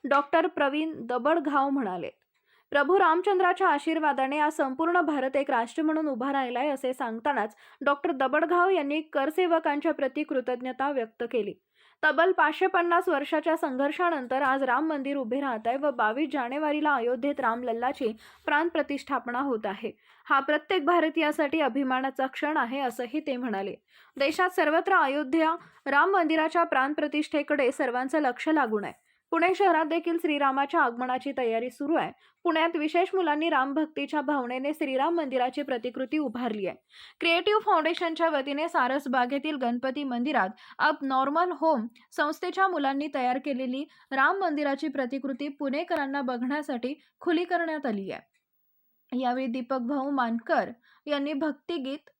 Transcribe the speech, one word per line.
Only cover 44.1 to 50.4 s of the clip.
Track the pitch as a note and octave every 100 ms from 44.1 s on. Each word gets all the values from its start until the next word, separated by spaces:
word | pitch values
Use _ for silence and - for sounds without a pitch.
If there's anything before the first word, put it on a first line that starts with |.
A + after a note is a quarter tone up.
राम | C4+ C#4+ G4
मंदिराची | F#4 D4 C#4+ C#4 D#4
प्रतिकृती | C#4 B3 C4+ C#4 B3 C#4+
पुणेकरांना | C#4+ C#4 C#4+ F4 E4 C4+ C#4+
बघण्यासाठी | B3+ B3 B3 D4 D4 B3 A#3+ D4 _ _
खुली | - E4
करण्यात | F4 F4 E4 D#4 C#4+
आली | G#3 F#3+
आहे. | - _ _ _ _ _ _ _ _ _ B3
यावेळी | B3 B3+ C4
दीपक | B3+ A#3+ C4+
भाऊ | A#3 C#4+ C#4
मानकर | C#4 A#3 A#3